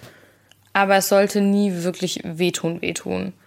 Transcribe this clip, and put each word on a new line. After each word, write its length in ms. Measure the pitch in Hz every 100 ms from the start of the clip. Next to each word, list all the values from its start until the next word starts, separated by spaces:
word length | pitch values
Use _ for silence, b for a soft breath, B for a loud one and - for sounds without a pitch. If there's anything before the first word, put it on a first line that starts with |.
| B B B B B _ _
aber 240 | 196 196 196
es 120 | -
sollte 320 | 196 202 208
nie 320 | 202 202 202 175
wirklich 360 | 175 175 185 -
wehtun, 560 | - 160 180 - 165 170
wehtun. 500 | 175 165 - 185 190 -